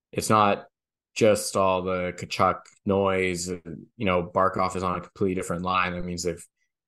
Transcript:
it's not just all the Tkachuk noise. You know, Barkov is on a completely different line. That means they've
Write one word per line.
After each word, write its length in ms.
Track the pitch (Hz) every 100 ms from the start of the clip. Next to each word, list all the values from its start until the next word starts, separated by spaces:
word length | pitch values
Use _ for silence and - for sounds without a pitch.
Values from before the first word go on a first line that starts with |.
| _
it's 200 | - -
not 340 | 110 104 101 - _ _ _ _
just 420 | - 110 95 - 101
all 280 | 95 92
the 280 | 90 90 90 87
Tkachuk 440 | - - 95 87 - _ 104
noise. 600 | 98 98 95 92 87 90
You 380 | 90 85 78 - -
know, 240 | 98 90
Barkov 520 | 85 98 95 - 92 92
is 60 |
on 160 | 92 90
a 40 |
completely 340 | 87 - 98 92
different 260 | 90 87
line. 320 | 92 92 90
That 100 | 87
means 200 | 87 87
they've 200 | 87 82 - _ _ _